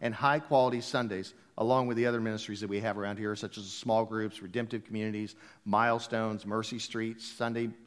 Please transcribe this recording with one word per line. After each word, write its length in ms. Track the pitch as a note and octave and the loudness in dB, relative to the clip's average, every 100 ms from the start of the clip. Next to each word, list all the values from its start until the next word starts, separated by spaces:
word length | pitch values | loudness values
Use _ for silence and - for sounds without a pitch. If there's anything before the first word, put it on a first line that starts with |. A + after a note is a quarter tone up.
and 120 | A#2 | -4
high-quality 680 | G#2 C#3 D3+ D3+ C#3 B2+ B2 | 2 4 4 4 6 6 2
Sundays, 540 | A#2 C3 A2+ F#2+ F#2+ - - - | 0 0 0 -2 -6 -12 -10 0
along 300 | A2+ C3 B2 | 4 4 4
with 100 | A#2 | 2
the 100 | A#2+ | 2
other 140 | A#2+ | 2
ministries 400 | A2+ G#2+ G#2+ G2+ | 0 -2 -4 -6
that 60 | G#2 | -4
we 120 | G2+ | -2
have 180 | A2 G#2 | -2 -2
around 180 | G2+ G2+ | -4 -2
here, 180 | G#2 G#2 | -4 -4
such 220 | G#2 - | -6 -8
as 120 | F#2+ | -12
small 340 | - A#2+ A2 | -6 2 2
groups, 380 | G#2 A2 G#2+ - | 2 -2 -4 -6
redemptive 420 | F#2+ A#2 A2 A#2 | -6 -4 -4 -6
communities, 520 | - A2 G#2+ G#2 G#2 - - - | -6 -4 -4 -4 -6 -10 -20 -12
milestones, 800 | G#2 G#2 A#2+ A#2 - A2+ A2 G#2+ | 2 4 6 4 0 -2 0 -2
Mercy 360 | G2+ A2 A2 A#2 | -4 -4 -4 -6
Street, 400 | - A2+ A2+ A2+ | -6 -4 -4 -4
Sunday, 500 | - - A#2 A#2 A#2 A#2 | -10 -4 -2 0 -2 -6